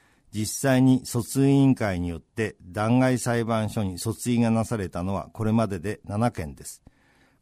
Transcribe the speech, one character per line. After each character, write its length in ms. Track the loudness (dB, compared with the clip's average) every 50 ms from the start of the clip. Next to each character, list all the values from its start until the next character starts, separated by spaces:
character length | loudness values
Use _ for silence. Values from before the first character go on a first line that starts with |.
| _ _ _ _ _ _ -8
実 380 | -6 -6 -6 -6 -2 0 2
際 100 | 4 6
に 220 | 6 6 6 4 2
訴 160 | -2 -4 -4
追 280 | -4 -2 0 2 4 4
委 40 | 6
員 200 | 6 6 4 4
会 280 | 2 0 -2 -2 -2
に 80 | -4 -4
よ 80 | -6 -8
っ 40 |
て 360 | -12 _ -6 -4 -4 -4 -6 _
弾 380 | -18 -10 -6 -2 0 2 4 4
劾 180 | 4 2 2 0
裁 280 | 0 -2 -2 -2 -2
判 240 | -2 -2 -2 -2 -2
所 140 | -4 -4 -4
に 140 | -4 -4 -6
訴 160 | -6 -6 -6
追 260 | -4 -2 0 2 2
が 100 | 4 4
な 140 | 2 2 0
さ 100 | -2 -4
れ 140 | -6 -6 -6
た 140 | -6 -6 -4
の 120 | -4 -4
は 140 | -6 -6 -8
こ 140 | -8 -4 -2
れ 80 | 0 2
ま 140 | 2 0 0
で 120 | -2 -6
で 220 | -6 -8 -8 -8 -8
七 260 | -8 -4 -2 -2 -2
件 220 | -2 -4 -10 -10 -10
で 120 | -14 -16
す。 180 | -18 -20 -20 _ -20 _ _ _ _ _ _ _ _ _ _